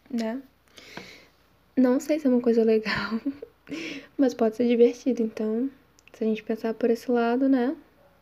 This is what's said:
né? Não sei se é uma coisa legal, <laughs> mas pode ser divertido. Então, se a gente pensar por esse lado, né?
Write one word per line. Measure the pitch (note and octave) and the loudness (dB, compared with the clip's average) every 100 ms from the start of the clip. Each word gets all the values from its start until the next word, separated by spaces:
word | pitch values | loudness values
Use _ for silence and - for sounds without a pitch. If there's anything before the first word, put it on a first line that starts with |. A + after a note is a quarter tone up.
| _ | _
né? | A#3 A3 B3+ C#4 _ _ - - - - - - _ _ _ _ - | -6 -4 -6 -12 _ _ -20 -20 -18 -18 -20 -20 _ _ _ _ 0
Não | B3+ C4 | 2 2
sei | - D#4 | 0 -2
se | C#4+ | 2
é | |
uma | B3 | 2
coisa | A#3+ A#3 | 2 2
legal, | A3+ A3 G#3+ G#3 G#3 A3+ C#4 - - _ | 4 2 0 -6 -4 -6 -6 -10 -16 _
<laughs> | - D4+ D#4+ C#4+ - - | -16 -12 -10 -12 -14 0
mas | C4 | 0
pode | - A3+ | 2 -2
ser | A3 A#3+ | 0 2
divertido. | A#3+ A#3+ - C#4 A#3 | 6 4 4 -2 -2
Então, | A3 - G#3+ A3 C4+ - _ _ - | -2 -4 -4 -2 -4 -8 _ _ -20
se | - | -6
a | A3 | -4
gente | G#3+ | -4
pensar | - A3 A3+ | -4 -6 -4
por | A3+ A#3 | -2 0
esse | A3+ - | 0 0
lado, | A#3+ A#3 B3 C4+ | 0 2 2 2
né? | C4+ B3 E4 - _ _ _ | 2 2 -4 -12 _ _ _